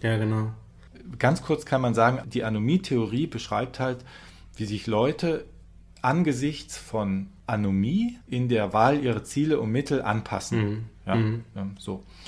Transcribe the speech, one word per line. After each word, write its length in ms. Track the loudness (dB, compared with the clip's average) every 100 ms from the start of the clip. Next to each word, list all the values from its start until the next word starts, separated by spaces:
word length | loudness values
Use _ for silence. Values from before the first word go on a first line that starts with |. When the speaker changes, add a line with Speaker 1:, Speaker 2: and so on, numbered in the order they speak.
Speaker 1:
Ja, 160 | 0 2
genau. 340 | 2 0 -2 -6 -16 -20 -20 -20 -14 0
Speaker 2:
Ganz 240 | 2 2
kurz 240 | 0 -2 0
kann 160 | 0
man 120 | 2
sagen, 260 | 4 4 4 -2
die 140 | -4
Anomie-Theorie 840 | -2 0 2 2 2 0 0 0 -2
beschreibt 520 | -4 -4 -2 -2 -4
halt, 200 | -4 -4 -10 -20 -20 -20 -18 -8
wie 80 | -6
sich 200 | -4 0
Leute 580 | 2 2 2 -2 -2 -6 -20 -20 -20 -20 -4
angesichts 760 | 0 2 2 2 -2 -4 -10 -14
von 500 | -6 -4 0 -2 -4 -12 -4
Anomie 680 | 0 2 2 2 2 0 -4 -6
in 200 | -2 0
der 240 | 2 2
Wahl 300 | 4 4 4
ihrer 200 | 2 -2
Ziele 360 | -2 -2 2 2
und 120 | 2
Mittel 300 | 0 0 0
anpassen. 580 | 0 -2 -2 -6 -2 0 0
Speaker 1:
Mhm. 140 | -2 -8 -12 -2
Speaker 2:
Ja, 100 | 0
Speaker 1:
Mhm. 280 | 2 -2 -8 -10
Speaker 2:
ähm, 160 | -10 -10
so. 240 | -10 -10 -10 -20